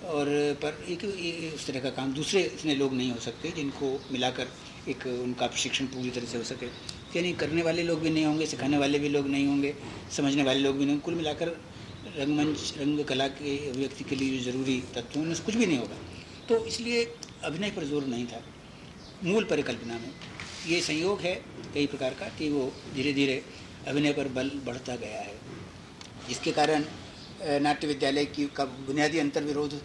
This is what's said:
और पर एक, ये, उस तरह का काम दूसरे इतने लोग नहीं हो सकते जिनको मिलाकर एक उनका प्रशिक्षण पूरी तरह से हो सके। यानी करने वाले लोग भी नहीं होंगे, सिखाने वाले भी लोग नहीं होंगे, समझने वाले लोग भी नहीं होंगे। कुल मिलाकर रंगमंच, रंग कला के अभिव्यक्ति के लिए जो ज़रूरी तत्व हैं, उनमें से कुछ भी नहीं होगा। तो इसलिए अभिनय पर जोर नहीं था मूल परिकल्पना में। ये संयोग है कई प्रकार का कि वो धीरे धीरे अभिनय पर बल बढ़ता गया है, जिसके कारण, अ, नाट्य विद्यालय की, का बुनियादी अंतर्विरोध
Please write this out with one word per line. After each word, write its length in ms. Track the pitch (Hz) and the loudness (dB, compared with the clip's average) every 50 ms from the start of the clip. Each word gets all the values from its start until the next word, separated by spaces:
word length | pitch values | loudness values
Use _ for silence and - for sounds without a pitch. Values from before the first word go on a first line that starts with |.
| - | -4
और 220 | 180 160 147 143 143 143 147 147 147 143 139 147 | -2 0 0 2 4 4 4 4 2 2 0 -2
पर 200 | 151 156 - 113 - | -4 -4 -4 -6 -6
एक, 140 | 180 170 - | -4 -4 -2
ये, 480 | 202 196 185 170 170 165 170 165 160 156 | -4 -4 -2 -2 -4 -4 -2 -4 -6 -6
उस 120 | 143 - - | -6 -6 -4
तरह 120 | 135 131 | -4 -2
का 100 | 123 135 | -2 -2
काम 240 | 123 - 131 135 135 | -2 0 -2 -2 0
दूसरे 300 | 139 151 - - 196 175 | 0 0 4 4 4 4
इतने 320 | - - - - 156 147 | 4 0 -2 2 2 4
लोग 180 | 135 139 135 131 | 4 4 4 4
नहीं 180 | 127 123 127 | 2 2 2
हो 80 | 120 117 | 0 -2
सकते 320 | - 123 117 - - 156 | -4 -6 -6 -4 -6 -4
जिनको 540 | 170 160 147 139 131 - 143 135 131 139 - - | -4 -2 -4 -4 -2 -2 -2 0 0 -2 -4 -4
मिलाकर 360 | 139 123 127 127 123 131 127 123 - - - - - - - - | -2 0 0 0 0 0 -6 -6 -8 -14 -16 -16 -14 -12 -6 -6
एक 180 | 135 - - 131 | -6 -4 -4 -4
उनका 400 | 123 123 123 123 123 - 131 120 | -4 -2 -2 -2 -2 0 0 0
प्रशिक्षण 380 | - - - 131 - - 135 | 0 0 -2 0 0 0 -2
पूरी 240 | 123 131 127 127 123 | -2 -2 -4 -4 -2
तरह 160 | 120 123 120 | -2 -4 -4
से 120 | 113 117 120 | -4 -4 -4
हो 60 | 113 | -4
सके। 220 | - - 107 127 123 - - - - - - - - - | -4 -6 -6 -6 -8 -8 -10 -10 -10 -10 -10 -10 -4 -2
यानी 180 | 170 170 180 170 | 0 0 0 0
करने 280 | - 160 143 151 170 | 0 0 2 2 2
वाले 220 | 170 165 160 170 170 | 4 4 2 2 4
लोग 160 | 170 170 156 | 2 2 2
भी 100 | 160 160 | 4 2
नहीं 160 | 160 156 156 | 4 4 4
होंगे, 200 | 151 151 156 160 | 4 4 2 2
सिखाने 320 | 151 - 127 131 135 147 147 | 0 -2 -2 2 4 4 6
वाले 220 | 143 139 143 147 | 6 6 4 4
भी 100 | 143 147 | 4 4
लोग 180 | 143 147 139 139 | 4 4 2 2
नहीं 200 | 139 139 143 143 | 2 4 4 4
होंगे, 280 | 143 143 139 139 147 - - - - - - - | 4 4 2 2 0 -4 -8 -10 -10 -10 -10 -6
समझने 320 | - - 147 139 139 143 139 | -2 2 2 4 6 6 6
वाले 160 | 135 131 135 | 6 6 6
लोग 140 | 139 139 135 | 6 4 4
भी 60 | 139 | 4
नहीं 100 | 143 139 | 4 4
होंगे। 160 | 147 147 - | 4 2 2
कुल 100 | - 170 | 0 -2
मिलाकर 320 | 170 160 151 147 - 165 165 170 160 - - - - - - - - - - 185 160 | 0 0 0 0 0 -2 -2 -2 -6 -10 -14 -14 -14 -14 -14 -12 -12 -12 -10 -4 -2
रंगमंच, 560 | 139 143 151 151 151 156 151 - - - - 156 | 2 2 4 4 4 4 2 0 -2 -4 -4 0
रंग 280 | 143 143 147 147 147 | 0 2 2 2 2
कला 220 | 143 139 131 135 139 | 0 2 2 2 0
के 420 | 135 - 147 143 139 143 147 143 | 0 -2 -2 -2 -2 -2 -2 -2
अभिव्यक्ति 340 | 123 131 135 131 - - 143 | 0 0 0 -2 -2 -6 -4
के 120 | - 143 | -2 0
लिए 240 | 131 135 135 131 131 | 2 2 2 2 2
जो 120 | 123 123 | 0 0
ज़रूरी 320 | 123 131 135 131 135 127 127 - - | 0 0 2 2 2 2 0 -4 -6
तत्व 40 | 123 | -6
हैं, 220 | 117 - - 143 | -6 -2 -2 -2
उनमें 140 | 156 160 165 | 0 0 0
से 80 | - - | -2 -2
कुछ 120 | - 208 | 0 4
भी 100 | 233 240 | 4 4
नहीं 120 | 185 160 127 | 6 4 2
होगा। 200 | 113 101 - - - - - - - - - - - - | 2 -2 -6 -10 -10 -12 -12 -14 -14 -14 -14 -14 2 4
तो 160 | 233 226 220 | 4 4 4
इसलिए 500 | 226 - - 233 233 240 240 233 233 - - - - - - - | 0 -4 -4 -2 2 2 2 2 0 -2 -12 -14 -14 -14 -8 -6
अभिनय 280 | 156 147 160 202 208 | -4 -2 0 -2 -2
पर 120 | 196 196 165 | -2 -2 -2
जोर 220 | 139 147 147 139 | 0 0 0 0
नहीं 220 | 135 120 120 123 120 | 0 -2 -2 -2 -4
था 160 | 117 113 120 - - - - - - - - - - - - - - - - | -6 -10 -12 -12 -16 -18 -18 -18 -18 -16 -16 -16 -16 -16 -16 -16 -12 -4 0
मूल 200 | 170 190 226 208 | 4 4 4 4
परिकल्पना 500 | - 165 147 143 135 123 113 113 117 117 | 4 2 2 2 0 -2 -4 -4 -6 -6
में। 180 | 117 113 123 143 - - - - - - - - - - 170 | -6 -6 -8 -10 -12 -12 -14 -10 -10 -10 -10 -10 -8 -2 2
ये 140 | 165 180 | 2 2
संयोग 400 | 170 - 151 156 165 185 208 190 | 2 2 0 2 2 2 2 2
है 140 | 156 175 185 - - - - - - - - | 0 -2 -2 -2 -6 -12 -12 -12 -12 -6 0
कई 140 | - 131 139 | 2 2 2
प्रकार 260 | - 131 135 131 131 | 2 0 -2 -2 -2
का 120 | - 190 | -2 -8
कि 240 | - - - 156 151 | -8 -6 -4 -2 0
वो 240 | 147 143 131 131 - - - - - | 2 2 0 0 -2 -6 -12 -8 -4
धीरे 180 | - 135 147 139 | 0 0 2 4
धीरे 320 | 139 139 135 131 139 - - - - - - - - - - | 4 4 4 4 0 -2 -8 -14 -14 -14 -14 -14 -12 -8 -2
अभिनय 260 | 135 147 151 147 143 | 2 4 4 4 4
पर 140 | 147 139 139 | 2 0 0
बल 220 | 127 127 127 139 | 0 0 0 0
बढ़ता 460 | 139 143 131 123 120 123 - - 123 | -2 -4 -4 -4 -6 -6 -6 -6 -6
गया 260 | 117 113 107 107 110 | -6 -6 -6 -6 -6
है, 180 | 101 101 101 107 - - - - - - - - - - - - - - - - - - | -8 -8 -10 -12 -12 -12 -12 -12 -12 -14 -14 -16 -16 -16 -16 -16 -16 -16 -14 -14 -8 -6
जिसके 220 | 123 - - 165 | -6 -2 -2 0
कारण, 320 | - - 147 156 156 151 151 | 4 4 4 6 6 4 2
अ, 40 | - - - - - - - - - - - - | 0 -6 -12 -14 -14 -14 -14 -14 -14 -10 -6 -2
नाट्य 440 | 156 143 143 143 147 147 143 - 151 | 2 2 4 4 4 2 2 2 -2
विद्यालय 380 | 147 135 151 135 135 143 147 | 0 2 4 4 4 4 2
की, 200 | 143 143 151 143 | 0 0 -2 -2
का 200 | 139 139 - 139 | -2 2 0 0
बुनियादी 540 | 131 123 131 135 131 135 151 147 151 151 165 | 0 -2 -8 -4 -2 2 4 4 4 4 4
अंतर्विरोध 600 | 147 147 139 165 147 147 143 143 147 147 143 143 - | 2 2 2 0 0 0 0 0 0 -2 -2 -6 -10